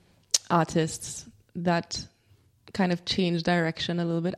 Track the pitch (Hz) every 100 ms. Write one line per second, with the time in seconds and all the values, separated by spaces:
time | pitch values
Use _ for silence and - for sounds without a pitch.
0 | _ _ _ - - 170 160 170 160 -
1 | - - - - _ 175 175 170 - -
2 | - _ _ _ _ _ - - 180 175
3 | - - 175 170 170 175 160 - - 175
4 | 170 165 175